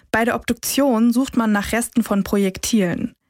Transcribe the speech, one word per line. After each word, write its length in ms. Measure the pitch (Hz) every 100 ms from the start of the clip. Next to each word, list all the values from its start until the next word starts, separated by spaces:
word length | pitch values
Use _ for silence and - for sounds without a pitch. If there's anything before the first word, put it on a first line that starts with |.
| _
Bei 140 | 220 233
der 100 | 226
Obduktion 800 | - 240 - - 277 220 240
sucht 240 | 240 269 240
man 140 | 220
nach 200 | 208 196
Resten 320 | 220 233 -
von 200 | - 202
Projektilen. 920 | 190 208 190 - - 110 95 - - -